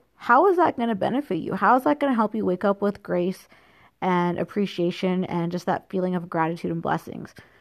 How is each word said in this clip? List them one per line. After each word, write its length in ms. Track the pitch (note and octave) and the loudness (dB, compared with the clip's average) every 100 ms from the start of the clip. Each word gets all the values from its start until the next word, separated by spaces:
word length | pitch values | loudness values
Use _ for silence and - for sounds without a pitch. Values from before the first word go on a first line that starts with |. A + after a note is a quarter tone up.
| _ _ | _ _
how 300 | - B3 G4 | 4 6 6
is 120 | F4+ | 4
that 200 | D#4 - | 2 0
gonna 180 | A#3 G3 | -2 -2
benefit 420 | G3+ B3 C#4+ E3 | -2 -2 -2 -4
you? 180 | - F#3+ | -4 0
How 200 | G3+ B3+ | 4 4
is 100 | D4 | 4
that 140 | D4 | 0
gonna 140 | C#4+ | 2
help 220 | A3+ G#3+ A3 | 2 0 0
you 100 | F#3+ | -2
wake 180 | F3+ | 0
up 180 | G3+ G3 | 0 0
with 200 | G#3 - | -2 -4
grace 460 | - F3+ F3+ - - _ _ _ _ _ | -4 -2 -2 -4 -14 _ _ _ _ _
and 380 | F#3 F3+ F3 F3 | 0 2 0 -2
appreciation 880 | E3+ G#3 G3 - F3 - F#3 F#3 F#3 | -4 -2 -4 -2 -2 0 -2 -2 -2
and 260 | F3 E3+ | -2 -4
just 140 | F3 - | -4 -4
that 240 | F3 - | -6 -4
feeling 240 | F#3+ F#3 | -4 -2
of 160 | F3+ E3+ | -4 -4
gratitude 420 | E3+ D#3+ E3+ F3 | -4 -2 -4 -4
and 120 | E3 | -4
blessings? 500 | - E3 - - - - - _ | -2 -4 -6 -14 -16 -18 -20 _